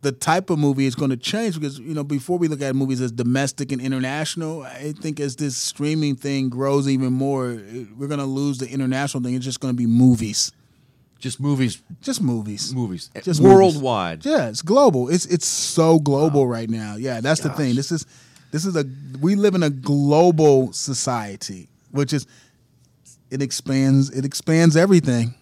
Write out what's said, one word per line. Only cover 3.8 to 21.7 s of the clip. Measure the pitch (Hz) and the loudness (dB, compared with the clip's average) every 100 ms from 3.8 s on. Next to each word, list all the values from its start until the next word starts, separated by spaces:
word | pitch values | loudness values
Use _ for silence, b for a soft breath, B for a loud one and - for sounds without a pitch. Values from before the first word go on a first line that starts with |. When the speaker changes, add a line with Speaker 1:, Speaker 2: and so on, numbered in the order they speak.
Speaker 1:
international, | 131 131 131 143 156 - 160 160 | -4 -4 -4 -6 -6 -6 -8 -10
I | 131 127 147 | -14 -14 -12
think | 151 160 147 | -10 -10 -6
as | 143 | -6
this | 123 147 127 | -4 -6 -4
streaming | - - 147 156 151 | -8 -6 -4 -2 -2
thing | 135 143 139 131 | -2 -4 -4 -4
grows | 123 139 139 139 | -2 0 0 2
even | 135 131 | 0 0
more, | 127 135 135 127 | -2 -2 -2 -4
it, | 117 101 120 113 110 | -8 -12 -14 -14 -12
we're | 139 | -8
gonna | 147 | -6
lose | 139 135 143 131 | -4 -4 -4 -4
the | 127 | -6
international | 135 131 131 139 127 | -4 -2 -2 -4 -4
thing. | 123 | -4
It's | 127 | -4
just | 127 123 | -6 -8
gonna | 135 | -6
be | 123 117 | -2 2
movies. | 117 127 120 110 104 - _ _ _ _ _ _ _ | 6 6 6 0 -4 -6 _ _ _ _ _ _ _
Speaker 2:
Just | 131 - | -12 -6
movies. | 139 139 127 - _ 165 | -2 0 0 -2 _ -14
Speaker 1:
Just | - 262 | -8 -2
movies. | 156 120 107 104 - | -2 -2 -6 -10 -8
Speaker 2:
Movies. | 127 117 90 - - | -6 -6 -6 -12 -10
Speaker 1:
Just | - 160 | -4 6
movies. | 180 190 | 10 10
Speaker 2:
Worldwide. | 190 151 131 113 87 82 78 | 8 4 0 0 -2 -4 -2
Speaker 1:
Yeah, | 311 120 | 0 0
it's | 110 | -6
global. | 160 233 285 139 123 | 0 4 6 4 0
It's, | 175 | -2
it's | - 175 - | 0 -2 -2
so | - - - 160 165 | -4 -4 2 4 4
global | 143 139 156 143 | 4 2 2 2
Speaker 2:
Wow. | 131 | 0
Speaker 1:
right | 117 113 | 0 -6
now. | 113 107 104 | -6 -8 -8
Yeah, | 131 117 | -8 -4
that's | 123 156 | -2 0
the | 156 | -2
Speaker 2:
Gosh. | 131 | -4
Speaker 1:
thing. | 139 120 | -2 -2
This | 139 | -2
is, | 165 - b b b b | -6 -6 b b b b
this | 151 180 | -6 -4
is | 170 | -4
a, | 139 131 143 131 | -4 -8 -16 -4
we | 156 | 0
live | 202 208 | 2 2
in | 190 | 2
a | 156 | 0
global | 139 127 143 143 147 180 160 156 135 127 | -2 -2 0 4 6 6 6 6 6 4
society, | - - 127 - 120 104 98 - 95 85 | -6 -8 -6 -4 -4 -6 -12 -12 -14 -16